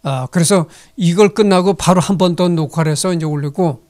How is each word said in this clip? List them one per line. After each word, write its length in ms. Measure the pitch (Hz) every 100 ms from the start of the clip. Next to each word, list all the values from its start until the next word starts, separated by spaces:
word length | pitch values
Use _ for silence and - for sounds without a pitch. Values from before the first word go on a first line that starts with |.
아, 240 | 151 135 131
그래서 360 | 175 165 196 160 - - -
이걸 340 | 170 170 208
끝나고 440 | 208 208 185 185
바로 260 | 190 - 185
한 180 | 156 190
번 180 | 180 170
더 120 | 180
녹화를 440 | 170 151 - 156
해서 200 | 147 185
이제 120 | 175
올리고 580 | 156 151 143 139 135 135 _